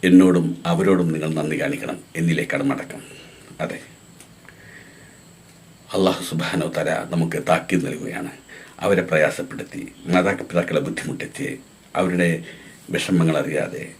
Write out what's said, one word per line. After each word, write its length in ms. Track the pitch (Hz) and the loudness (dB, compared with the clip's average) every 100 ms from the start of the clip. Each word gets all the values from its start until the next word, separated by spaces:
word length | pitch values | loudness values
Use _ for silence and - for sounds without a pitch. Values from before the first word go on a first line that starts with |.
| 92 | 10
എന്നോടും 360 | 92 95 87 82 - 85 | 8 10 6 2 -2 -2
അവരോടും 380 | 85 95 92 85 | 2 4 4 2
നിങ്ങൾ 180 | 78 78 78 | 0 -2 -2
നന്ദി 200 | 76 76 | -2 -2
കാണിക്കണം 360 | 71 71 - - - 82 | -2 -4 -6 -10 -10 -2
എന്നിലേക്കാണ് 460 | 170 82 - 143 139 | 0 0 -2 -2 -2
മടക്കം. 300 | 135 - - - - - - - - | -2 -6 -14 -16 -20 -20 -20 -20 -10
അതെ, 140 | - - - - - - - - - - - - - - - - - - - - - - - 95 | -8 -8 -14 -20 -20 -20 -20 -20 -20 -20 -20 -20 -20 -20 -20 -20 -20 -20 -20 -20 -20 -20 -8 2
അള്ളാഹു 260 | 95 85 - | 2 2 -4
സുബ്ഹാനഹു 400 | 80 82 - 78 | -4 -2 -2 -2
വ 60 | - | -2
തആല 140 | 78 80 85 | -2 -2 -2
നമുക്ക് 260 | 85 82 80 - | -2 0 -2 0
താക്കീത് 340 | 85 - 92 - | 0 2 -2 -2
നൽകുകയാണ്. 460 | 78 - - 90 - - - - - | -6 -8 -8 -10 -14 -20 -20 -20 -6
അവരെ 200 | 95 95 87 | 0 2 2
പ്രയാസപ്പെടുത്തി, 720 | 80 76 - - - - - - - - | 2 2 0 -10 -10 -12 -12 -14 -14 0
മാതാപിതാക്കളെ 680 | 90 92 95 - 87 87 78 71 | 2 2 -2 -2 -2 0 -2 -2
ബുദ്ധിമുട്ടിച്ച്, 600 | - - - - - - - - - - - | -6 -8 -8 -10 -8 -10 -10 -16 -20 -10 -2
അവരുടെ 300 | 92 87 87 80 - - - - - 90 | 0 2 0 0 -6 -18 -20 -20 -6 -6
വിഷമങ്ങൾ 420 | - 92 82 73 | 0 2 4 2
അറിയാതെ 420 | 71 76 - - - - | 0 -2 -4 -8 -12 -16